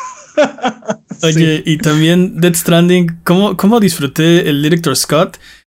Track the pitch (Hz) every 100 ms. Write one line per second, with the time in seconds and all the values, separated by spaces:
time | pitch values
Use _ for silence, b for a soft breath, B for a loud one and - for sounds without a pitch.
0 | - - - - 285 - 247 - - -
1 | _ - 165 160 160 156 - 156 156 151
2 | 160 175 185 - 175 170 - 170 175 180
3 | 170 165 - 175 202 180 196 233 202 -
4 | 139 - 160 170 165 143 151 175 165 127
5 | - 147 190 - B B _